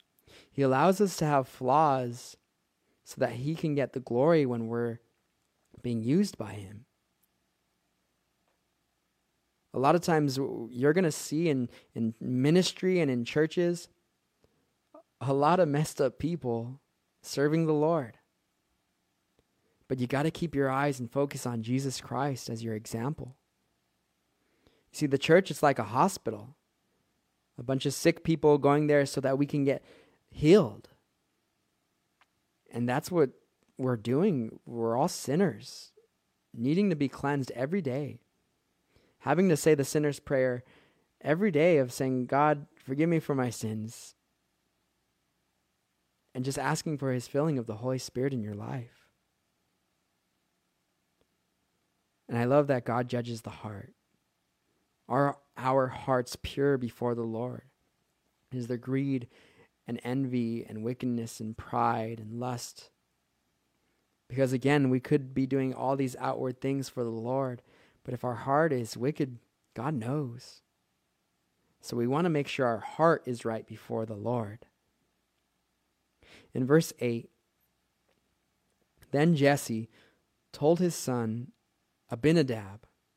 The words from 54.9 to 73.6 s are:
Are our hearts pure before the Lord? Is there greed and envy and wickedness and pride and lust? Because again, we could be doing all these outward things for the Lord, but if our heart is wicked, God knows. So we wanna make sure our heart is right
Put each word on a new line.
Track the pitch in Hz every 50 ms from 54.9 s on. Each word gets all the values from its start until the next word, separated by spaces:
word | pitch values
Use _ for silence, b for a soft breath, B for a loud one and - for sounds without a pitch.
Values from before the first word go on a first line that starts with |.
| _ _ _
Are | - 120 135 143 143 139 - _ _ -
our | - 123 131 135 135 131
hearts | 131 - 120 117 135 131 123 123 - - -
pure | - - - 139 139 143 139 127
before | 123 117 - - 123 120 120
the | 117
Lord? | 113 113 113 110 120 127 120 113 - _ _ _ _ _ _ _ _ _ _ _ _ _ _ _ _ -
Is | 131 127 120
there | 117 123
greed | 113 117 127 135 135 139 139 135 127 123 b b b b b b b b b b _ -
and | - 120 120
envy | - 120 127 139 135 123 127 123 117 113 117 113 113
and | - 107 107
wickedness | 110 120 127 - 131 127 120 117 113 117 - -
and | 113 110 113
pride | - - - 123 120 117 117 120 117 110 113 117 113
and | 107 107 117 120
lust? | 123 127 123 120 - - - - - - _ _ _ _ _ _ _ _ _ _ _ _ _ _ _ _ _ _ _ _ _ _ _ _ _ _ _ -
Because | 123 135 135 123 131
again, | 123 127 139 147 147 135 127
we | 127 127
could | - - 151 143 131 131 131
be | 135 135
doing | 127 135 135 131 131 127
all | 120 127 131 139
these | 139 135 127 127
outward | - 127 131 123 117 131 127 123 -
things | - 135 139 135 127
for | - - 131 120
the | 113
Lord, | 113 113 113 120 131 139 135 127 123 120 b b b b b b b b b
but | 131 127
if | - -
our | 123 117
heart | 110 - 135 139 151 165 160
is | 135 123 117 110 -
wicked, | 110 120 147 151 - 143 131 120 117 _ _ _ _ _ _ -
God | 113 120 151 156
knows. | 117 110 123 139 156 139 120 120 123 - - - - _ _ _ _ _ _ _ _ _ _ _ _ _ _ _ _ _ _ _ _ _ _ _ _
So | - - 120
we | 120 120
wanna | 123 139 156 180 175
make | 156 143 135
sure | - - - 131
our | 120 113 101
heart | - - - - 160 165 156 - -
is | 127 120 117 -
right | 117 113 110